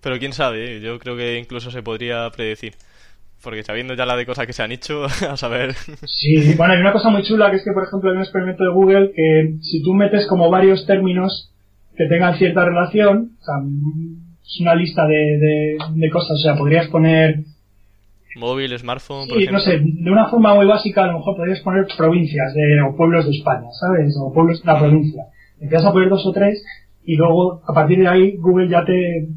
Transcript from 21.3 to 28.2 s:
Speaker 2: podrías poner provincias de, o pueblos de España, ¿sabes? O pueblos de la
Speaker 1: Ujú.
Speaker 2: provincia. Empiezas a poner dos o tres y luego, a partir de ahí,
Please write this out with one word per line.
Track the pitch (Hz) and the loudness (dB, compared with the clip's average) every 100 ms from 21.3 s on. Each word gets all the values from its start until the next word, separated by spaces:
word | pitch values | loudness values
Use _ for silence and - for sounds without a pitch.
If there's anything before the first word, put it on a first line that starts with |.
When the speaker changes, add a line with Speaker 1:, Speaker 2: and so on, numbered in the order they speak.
| 190 | -4
Speaker 2:
podrías | 175 190 | -4 -4
poner | - 190 196 - | -2 -2 -2 0
provincias | 160 175 160 147 131 | 2 2 0 -2 -4
de, | 143 151 147 | 0 2 4
o | 139 139 | 2 2
pueblos | 165 170 147 | 2 2 0
de | 147 | -2
España, | - 123 - - | -2 -4 -6 -8
¿sabes? | 180 185 143 143 | -2 0 0 -2
O | 131 | -4
pueblos | 156 165 165 | 2 2 0
de | 170 | 0
la | |
Speaker 1:
Ujú. | 151 | 2
Speaker 2:
provincia. | 147 156 147 - - _ _ _ | 4 4 2 -6 -16 _ _ _
Empiezas | 143 160 196 | -2 0 2
a | |
poner | 185 185 | 2 2
dos | 196 | 2
o | 196 | 0
tres | 196 202 214 - - _ _ | 0 0 0 -10 -20 _ _
y | - 156 | -6 0
luego, | 170 170 180 175 - | 2 2 0 -2 -4
a | |
partir | 156 151 180 | 0 2 4
de | 185 | 4
ahí, | 185 | 4